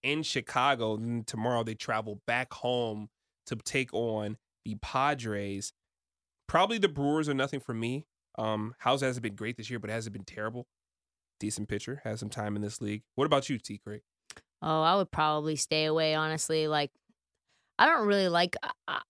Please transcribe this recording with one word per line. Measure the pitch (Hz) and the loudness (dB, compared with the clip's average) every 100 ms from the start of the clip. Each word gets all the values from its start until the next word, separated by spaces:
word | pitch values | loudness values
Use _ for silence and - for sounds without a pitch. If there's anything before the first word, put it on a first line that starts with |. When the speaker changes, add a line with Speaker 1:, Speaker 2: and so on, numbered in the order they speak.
Speaker 1:
in | 131 151 | -4 -2
Chicago. | 151 139 - 131 135 127 110 | -2 -4 -2 2 2 2 0
And | 107 117 117 | 0 -2 -4
tomorrow | 110 110 120 120 | -4 -4 0 0
they | 113 | 0
travel | 107 - 110 107 104 - | -4 -4 -4 -4 -6 -2
back | 120 127 | -2 -2
home | - 123 123 113 107 104 _ _ _ - | -4 0 0 0 -4 -8 _ _ _ -10
to | |
take | 117 - 135 127 | -8 -2 -2 0
on | 110 117 107 104 110 _ _ | 0 0 0 -4 -8 _ _
the | - 104 | -10 -8
Padres. | - 131 143 139 113 104 101 98 - - _ _ _ _ _ _ - | -2 0 2 0 -4 -4 -4 -6 -8 -14 _ _ _ _ _ _ 0
Probably | 165 208 226 | 2 4 2
the | 190 | 2
Brewers | 143 143 156 151 | 2 2 2 2
are | |
nothing | 139 139 143 | 0 0 -2
for | - | -6
me. | 113 117 135 - _ _ - | -4 -2 -4 -8 _ _ -4
Um, | 110 107 110 - | -2 -2 -4 -2
Hauser | 127 135 131 | 0 2 2
hasn't | 123 | -2
been | 113 101 | -6 -6
great | 110 120 | -8 -8
this | 110 | -8
year, | 120 | -8
but | 104 | -6
hasn't | 113 110 | -6 -6
been | 101 | -10
terrible. | 92 - 107 120 - _ _ _ _ _ _ - | -12 -8 -6 -6 -12 _ _ _ _ _ _ -8
Decent | 104 104 104 | -6 -4 -4
pitcher, | 104 - 139 | -6 -6 -8
has | 113 107 | -6 -6
some | 107 | -6
time | 113 107 104 | -6 -4 -2
in | |
this | 104 - | -4 -4
league. | 104 107 - | -6 -6 -4
What | - 147 | 0 4
about | 139 - | 4 2
you, | 127 | -4
T. | - 104 | -6 -12
Craig? | - 104 - _ - - - _ | -10 -14 -14 _ -20 -20 -20 _
Speaker 2:
Oh, | 156 156 | 0 4
I | 160 196 | 4 4
would | 185 | 2
probably | - 156 151 156 | 2 2 2 0
stay | 151 - 156 | -2 0 2
away, | 156 160 156 | 4 4 2
honestly. | 156 156 156 - 160 156 | 2 0 -2 0 2 2
Like, | 151 143 _ _ _ _ _ _ _ _ - | 2 0 _ _ _ _ _ _ _ _ 4
I | 277 | 6
don't | 320 208 | 6 4
really | 202 185 | 4 4
like, | 170 180 - | 4 4 0
I, | - - - | -6 -8 -6
I, | - | -6